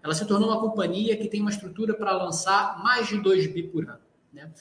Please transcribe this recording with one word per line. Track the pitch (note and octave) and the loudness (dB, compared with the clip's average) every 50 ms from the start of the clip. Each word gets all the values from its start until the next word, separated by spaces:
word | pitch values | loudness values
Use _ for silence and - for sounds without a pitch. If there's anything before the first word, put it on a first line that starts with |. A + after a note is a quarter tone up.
ela | - D3+ D#3 | -6 -4 -2
se | D#3+ G#3 | -2 0
tornou | G#3 G3+ G3+ A3 | 2 2 4 4
uma | A3+ A3 A3 | 4 2 2
companhia | A3+ G#3+ - G3+ F3+ E3 F3+ G3+ A3 A3+ G#3 | 0 0 0 0 0 0 0 0 0 0 0
que | A3 G#3 | 0 -2
tem | - - G#3 | -4 -2 -2
uma | G#3 G3+ | 0 -2
estrutura | G3+ G3 F#3 F#3 - G#3 A3 G#3+ G#3 | -2 -4 -6 -8 -6 -4 -2 -2 -2
pra | G#3+ G#3 G3 F#3 | -2 0 0 0
lançar | F#3 F3+ E3+ D#3+ - - F#3+ G3 G#3 G3+ - - - | 0 0 -2 -4 -2 0 2 2 2 2 0 -2 -2
mais | - A#3+ B3 A#3+ A3 G3+ | 0 2 2 2 0 0
de | G#3 G3+ | 0 2
dois | F#3+ F#3+ F#3+ F#3 D#3+ | 4 4 6 6 4
bi | - - F3 D#3+ | 2 0 -4 -6
por | - E3+ D#3 - | -4 -4 -4 -4
ano, | A#2+ A#2 - _ _ _ _ _ _ D3 | -6 -8 -16 _ _ _ _ _ _ -20
né? | C#3 D3+ E3 D#3+ - | -20 -18 -20 -20 -20